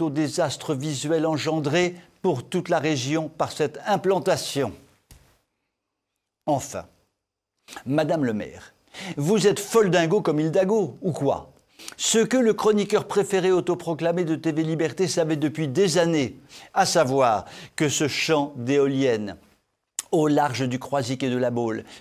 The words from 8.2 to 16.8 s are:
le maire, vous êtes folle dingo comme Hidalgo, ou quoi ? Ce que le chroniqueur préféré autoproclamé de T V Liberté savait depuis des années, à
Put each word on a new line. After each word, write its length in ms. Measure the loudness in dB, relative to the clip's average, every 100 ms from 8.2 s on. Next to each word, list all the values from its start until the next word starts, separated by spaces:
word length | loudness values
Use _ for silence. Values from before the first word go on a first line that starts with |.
| 0
le 80 |
maire, 400 | -2 -8 -14 -20 _ _ -16 -10 -4
vous 320 | 0 4 4
êtes 140 | 0
folle 280 | 2 2 4
dingo 300 | 4 4 2
comme 220 | 2 0
Hidalgo, 560 | 2 2 2 2 -2 -4
ou 120 | -6
quoi ? 400 | -2 -2 -2 -6 _ _ -20 -20 -6
Ce 220 | 0 2
que 180 | 4 4
le 180 | 2
chroniqueur 540 | 4 2 2 2 0 2
préféré 460 | 0 0 2 2
autoproclamé 720 | 2 2 -2 -4 -2 0 0 -2
de 100 | -2
T 160 | -2
V 120 | -2
Liberté 440 | -2 0 -2 0 -2
savait 300 | 0 0 0
depuis 320 | -2 -2 -2
des 280 | 2 2 4
années, 400 | 2 2 0 -6 -20 -20 -4
à 120 | 0